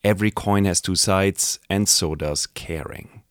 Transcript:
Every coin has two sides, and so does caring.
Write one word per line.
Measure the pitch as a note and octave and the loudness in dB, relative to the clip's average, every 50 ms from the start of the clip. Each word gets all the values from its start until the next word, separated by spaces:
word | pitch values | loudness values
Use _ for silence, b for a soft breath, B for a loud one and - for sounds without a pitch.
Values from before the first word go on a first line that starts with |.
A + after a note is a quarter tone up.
| - | 2
Every | G2+ G#2+ F#2 G#2+ G#2+ | 2 2 2 0 0
coin | - - - G2+ G2+ G2+ G2 | 0 0 0 2 4 4 4
has | G2 E2+ - | 2 2 0
two | - - F#2 | -2 -2 0
sides, | - - - F#2+ F#2+ F#2+ G2 G2 - - - - - _ _ | 0 2 2 4 4 4 2 0 0 -4 -4 -4 -8 _ _
and | F#2+ G2+ G#2 | 0 0 2
so | - - - F#2 D#2 D#2 | 2 2 0 0 -2 -4
does | D2+ D#2+ D2+ D2 D2 - | -4 -4 -4 -2 -4 -6
caring. | - _ - - - E2 D#2 C#2+ - - - - - _ G#2+ _ _ | -6 _ -14 -10 -8 -8 -8 -8 -10 -14 -14 -16 -18 _ -20 _ _